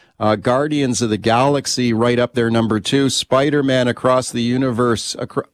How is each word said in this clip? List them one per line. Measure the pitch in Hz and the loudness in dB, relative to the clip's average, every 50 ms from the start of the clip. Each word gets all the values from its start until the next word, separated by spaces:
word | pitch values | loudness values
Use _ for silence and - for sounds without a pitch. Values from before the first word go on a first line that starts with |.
| _ _ _ - | _ _ _ -4
Uh, | 110 107 110 | -2 0 0
Guardians | 104 - 123 123 131 147 156 151 147 139 127 120 - | 0 0 0 0 0 0 0 -2 -2 -2 -2 -2 -2
of | 123 110 | -2 -2
the | 107 | -2
Galaxy | 98 92 113 113 120 135 143 147 139 - - - 131 123 120 113 | -2 0 2 2 4 2 2 2 0 -2 -4 -4 -2 0 0 0
right | 110 117 120 120 120 | 2 2 2 2 2
up | 123 120 - | 0 0 0
there, | 123 117 117 | -2 0 2
number | 113 117 113 107 110 107 | 2 2 2 2 0 -2
two. | - - 139 139 139 131 | 0 0 0 2 2 2
Spider-Man | 123 - - - 131 131 139 151 147 147 139 135 131 127 123 123 | 0 -2 -2 0 2 2 2 2 0 0 0 0 0 2 0 0
Across | 117 - - 131 127 127 123 - - | -2 0 0 2 2 2 0 -2 -4
the | 120 117 | -4 -2
Universe, | 120 123 127 135 131 117 113 123 123 113 101 - - - - | -2 0 0 -2 -2 0 0 0 0 0 -2 -4 -8 -10 -10
acro-, | 117 - - - - - | -10 -8 -6 -8 -8 -8